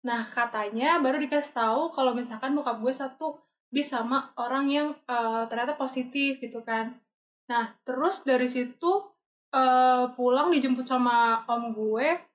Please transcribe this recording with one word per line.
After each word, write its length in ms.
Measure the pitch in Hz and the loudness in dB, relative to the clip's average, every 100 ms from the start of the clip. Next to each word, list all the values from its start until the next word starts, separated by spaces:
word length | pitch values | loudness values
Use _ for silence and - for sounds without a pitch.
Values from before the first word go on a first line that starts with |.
Nah, 240 | 247 233 226 | -4 -4 -4
katanya 720 | - 240 220 208 220 277 339 | -4 -4 -4 -6 -2 2 2
baru 240 | 262 285 | 2 0
dikasih 320 | 269 294 285 | 0 -2 -2
tahu 280 | - 226 233 330 | -2 0 0 -2
kalau 240 | - 262 240 | 0 0 0
misalkan 400 | 240 220 269 294 | -6 -8 -2 -2
bokap 240 | 262 220 | -2 -2
gue 80 | 233 | -4
satu 480 | 262 269 - 320 - _ _ _ | -4 -8 -6 -8 -8 _ _ _
bis 160 | 262 277 | -4 -2
sama 460 | 247 233 269 269 - | -2 -2 -2 -4 -8
orang 300 | 247 269 277 | -4 0 2
yang, 200 | 285 302 294 - | 2 0 -6 -4
eh, 380 | 240 226 226 226 | -2 0 -2 -4
ternyata 300 | 226 247 - | -4 -4 -4
positif 640 | 269 262 247 277 277 262 | -4 -4 -4 0 0 -2
gitu 180 | 233 226 | -8 -12
kan. 360 | 233 226 226 - _ _ _ _ _ | -4 -4 -4 -10 _ _ _ _ _
Nah, 240 | 233 226 - | -2 -2 -8
terus 380 | - 254 330 381 | -8 0 0 0
dari 220 | 269 254 247 | 2 2 2
situ, 460 | 254 247 - 339 392 403 _ _ _ _ | -2 -4 -2 0 0 -2 _ _ _ _
eh, 560 | 269 262 254 254 254 247 | 2 4 6 6 4 2
pulang 380 | 247 247 254 320 | 0 2 4 4
dijemput 340 | 320 262 254 | 4 2 0
sama 560 | 254 254 247 240 233 226 - | 0 2 4 4 4 2 0
om 260 | 233 233 | -4 -2
gue 480 | 214 214 220 285 349 - | -4 -2 0 0 0 -6